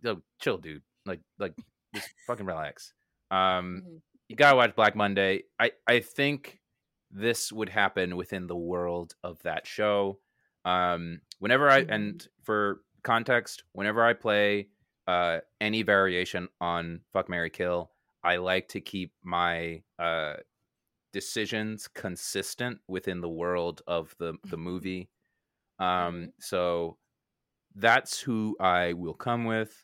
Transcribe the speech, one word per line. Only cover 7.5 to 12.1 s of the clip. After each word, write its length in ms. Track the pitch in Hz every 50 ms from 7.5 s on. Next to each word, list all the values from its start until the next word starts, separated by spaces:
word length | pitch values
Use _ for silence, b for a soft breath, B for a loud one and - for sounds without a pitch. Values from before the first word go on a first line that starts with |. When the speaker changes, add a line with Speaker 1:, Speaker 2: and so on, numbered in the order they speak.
Speaker 1:
would 160 | 107 110 110 98
happen 460 | 95 107 101 95 - 98 92 90 90
within 300 | 90 90 - 101 92 90
the 100 | 87 87
world 600 | 87 85 85 90 87 87 87 87 87 85 82 - _ -
of 180 | 90 82 -
that 240 | - 85 80 85 -
show. 540 | - - - 107 104 101 101 98 98 98 - _ _ _ _ _ _ _ _ -
Um, 560 | 90 90 90 90 87 87 85 85 85 82 78 _ _ - -
whenever 280 | 98 107 127 135 147 143
I, 120 | 135 135
Speaker 3:
Mm-hmm. 100 | 131 - 107
Speaker 1:
and 340 | 107 104 104